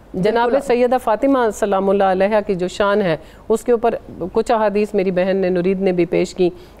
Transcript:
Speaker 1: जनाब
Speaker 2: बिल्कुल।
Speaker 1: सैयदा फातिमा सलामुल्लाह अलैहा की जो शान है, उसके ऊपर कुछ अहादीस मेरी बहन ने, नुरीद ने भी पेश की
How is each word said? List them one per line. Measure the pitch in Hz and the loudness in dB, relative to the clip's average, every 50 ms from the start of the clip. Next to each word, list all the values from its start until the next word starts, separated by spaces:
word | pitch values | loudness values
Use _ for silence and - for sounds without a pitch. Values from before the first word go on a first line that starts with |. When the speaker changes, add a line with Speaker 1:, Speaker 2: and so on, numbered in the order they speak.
| - - - | -20 -10 -6
Speaker 1:
जनाब | 185 180 214 226 233 240 240 | -2 -2 0 2 2 0 2
Speaker 2:
बिल्कुल। | 247 277 277 | 0 0 0
Speaker 1:
सैयदा | 262 240 240 247 240 233 | 0 2 2 2 2 2
फातिमा | 247 - 233 214 214 - 277 277 254 240 220 | 0 0 -2 0 0 2 2 2 2 2 0
सलामुल्लाह | 202 - 220 202 196 190 190 196 196 196 196 190 | 0 -2 -2 0 0 0 2 2 2 2 2 2
अलैहा | 185 190 190 202 220 214 | 2 2 2 2 2 0
की | 208 - 196 | 0 -2 -4
जो | 170 180 | -4 -4
शान | 180 - - 208 202 202 208 | -6 -2 -2 0 2 2 2
है, | 202 175 156 - - - - - - - | 2 0 -2 -4 -6 -16 -20 -20 -2 -2
उसके | 214 220 - 247 | -2 -2 2 0
ऊपर | 240 220 240 233 196 - - - 104 - 170 185 - | 0 2 2 0 -2 -2 -10 -16 -12 -10 -10 -4 -2
कुछ | 226 226 - | -2 0 0
अहादीस | 240 214 220 208 196 208 214 208 - | 0 2 2 0 0 0 -2 0 0
मेरी | 196 185 196 | -2 0 0
बहन | 180 180 180 190 185 | 0 0 0 0 0
ने, | 196 190 180 | 0 0 0
नुरीद | 185 175 175 190 196 185 | 0 0 0 0 0 0
ने | 196 190 185 | 0 0 0
भी | 175 170 | 0 0
पेश | 165 - 170 180 - - | 0 0 -2 -2 -2 0
की | - 180 170 175 - - - - - | 0 0 0 0 -6 -18 -20 -20 -20